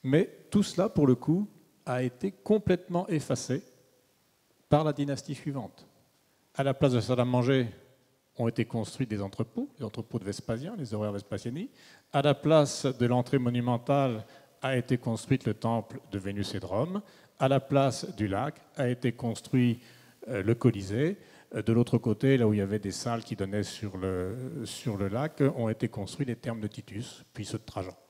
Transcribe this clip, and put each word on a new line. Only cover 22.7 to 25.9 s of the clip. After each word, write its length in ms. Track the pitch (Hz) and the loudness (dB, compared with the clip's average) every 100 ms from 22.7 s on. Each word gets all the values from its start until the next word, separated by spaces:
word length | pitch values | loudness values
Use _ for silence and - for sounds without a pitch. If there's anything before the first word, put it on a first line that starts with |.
| 107 | -2
des 140 | 98 | -4
salles 300 | 90 123 117 110 | -6 -6 -6 -6
qui 100 | 104 | -8
donnaient 280 | 95 104 | -4 -4
sur 340 | 101 - 104 95 | -4 -6 -10 -6
le, 680 | 95 92 92 120 131 147 | -4 -2 -4 -6 -10 -10
sur 320 | 101 - - 101 | -10 -8 -6 -2
le 140 | 98 | -2
lac, 320 | 110 156 - 135 - | -2 -4 2 2 2
ont 100 | 113 | -2
été 220 | 110 | -2
construits 360 | 120 | -4